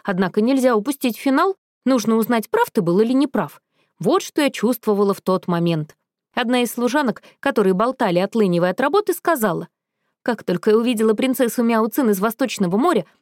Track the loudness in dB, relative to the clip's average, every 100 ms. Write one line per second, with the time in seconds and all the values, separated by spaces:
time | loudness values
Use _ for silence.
0 | -6 -2 0 0 0 2 2 2 -2 -4
1 | -4 -2 0 2 0 -2 _ _ 0 0
2 | 2 0 0 -2 0 -2 0 -2 0 2
3 | 2 2 0 -2 -6 -8 _ _ _ -6
4 | 0 0 -2 -2 -2 0 -2 -2 -2 0
5 | 0 -2 -2 -2 0 -2 0 -2 -6 _
6 | _ _ _ -6 -2 0 -2 -2 -2 0
7 | -2 -4 -8 _ -4 0 2 2 0 0
8 | 0 0 0 0 0 2 0 0 0 0
9 | 0 -2 0 0 0 -2 -8 _ _ _
10 | _ _ -6 -6 -4 -2 2 2 2 0
11 | 0 0 0 0 -2 0 0 2 0 0
12 | 0 0 -2 -2 -4 -2 -2 0 0 0
13 | -2 _